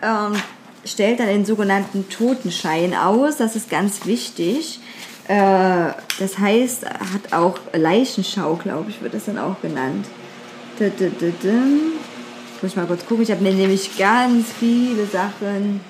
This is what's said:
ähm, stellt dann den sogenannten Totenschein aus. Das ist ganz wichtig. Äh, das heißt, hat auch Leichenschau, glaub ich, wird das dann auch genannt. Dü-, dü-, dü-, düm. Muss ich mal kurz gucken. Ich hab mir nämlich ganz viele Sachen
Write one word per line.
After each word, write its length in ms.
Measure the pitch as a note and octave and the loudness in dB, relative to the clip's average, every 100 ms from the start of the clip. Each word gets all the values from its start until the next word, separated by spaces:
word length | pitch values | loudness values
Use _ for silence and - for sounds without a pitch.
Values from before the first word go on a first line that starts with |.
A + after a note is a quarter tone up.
ähm, 300 | A3 A3 G#3 G#3 - - - - | -2 0 0 -2 -6 -14 -20 -18
stellt 360 | - - G#3 A#3+ | -10 0 2 4
dann 60 | A3 | 2
den 180 | G3+ G3+ | 2 2
sogenannten 600 | G#3+ G3+ G3 F#3+ G3 F#3 | 2 2 2 0 -4 -6
Totenschein 840 | - A#3 B3+ F3+ E3+ F3 D#3+ F3 | 0 2 2 -2 -4 -2 0 2
aus. 440 | F2 F3 A3 D4 D4 | 2 4 4 2 2
Das 180 | A3 A3 | 0 -2
ist 160 | - | -2
ganz 340 | D#3+ G3+ G3+ A#3 | 0 0 -2 -2
wichtig. 760 | A#3+ - - E3+ C4+ E4 - - - - - - | -2 -4 -4 -2 -2 -4 -12 -18 -18 -18 -16 0
Äh, 60 | G3+ G3 F#3+ F#3 F3+ E3 - - - | 4 6 6 4 4 0 -4 -8 -6
das 180 | F#3+ F#3+ | -4 0
heißt, 480 | G3+ A3+ B3 - - | 2 4 2 -2 -8
hat 480 | - F#3+ G3 - | -8 -6 -6 -2
auch 240 | D#3+ F3 - - | 2 2 0 -4
Leichenschau, 880 | E3 D#3+ G3+ B3+ - F#3 G3+ D3+ E3+ | 0 4 4 2 0 -2 -2 -2 -2
glaub 260 | - D3+ G#3+ | -4 -6 -8
ich, 140 | - | -8
wird 140 | - A2 | -8 -8
das 100 | G#3 | -6
dann 140 | - | -4
auch 200 | D3 F#3+ | -4 -4
genannt. 420 | E3 C#3+ C3 F#3+ G3+ - - - - - - - | -6 -4 -4 -4 -6 -12 -18 -18 -18 -18 -16 -2
Dü-, 120 | G3+ | -2
dü-, 180 | G3 F3+ - | 0 -2 0
dü-, 140 | E3+ E3+ | -2 0
düm. 380 | F#3 A#3 C4+ C#4+ D#4+ D#4+ - - - - - - | 0 2 4 4 2 -4 -10 -14 -16 -16 -18 -8
Muss 100 | F#3+ | -4
ich 60 | F#3 | -2
mal 80 | F3 | -2
kurz 180 | F3 - | -4 0
gucken. 160 | A#3 | 0
Ich 80 | A3 | 2
hab 100 | F#3 | 2
mir 100 | G3 | 2
nämlich 440 | F#3+ F#3+ G3 - - | 4 4 2 0 0
ganz 480 | G3 A#3+ B3 A#3+ A3+ - | 4 4 4 4 2 0
viele 480 | A#3 A#3+ B3 A3 G3+ | 2 4 2 0 0
Sachen 720 | F#3 G3+ - G3+ G3+ G3+ G3+ - | -2 -2 -4 -4 -2 -2 -4 -6